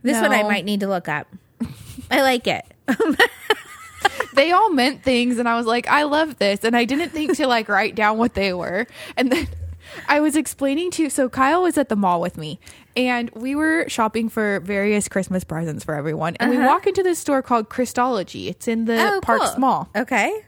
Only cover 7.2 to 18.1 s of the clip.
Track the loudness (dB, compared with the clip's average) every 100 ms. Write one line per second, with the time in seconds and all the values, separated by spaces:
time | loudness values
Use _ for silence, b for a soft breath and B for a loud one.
7.2 | -2 0 2 0 2 0 0 2 2 2
8.2 | 0 2 -2 -2 -4 -4 -6 B B B
9.2 | 0 0 -2 -8 -12 -14 B B B 2
10.2 | 2 0 -2 -2 -2 -2 -4 -2 -2 0
11.2 | -2 2 2 4 2 0 0 0 0 0
12.2 | -2 -6 -12 -12 B B B -2 0 0
13.2 | -4 -8 -6 0 0 0 -2 0 0 0
14.2 | -4 -2 0 -2 -2 -2 0 0 0 -4
15.2 | -2 -4 -4 -6 -6 -6 -6 -6 -4 -4
16.2 | -4 -2 0 2 4 4 2 0 0 -2
17.2 | 0 -2 2 -2 -2 -4 -4 0 0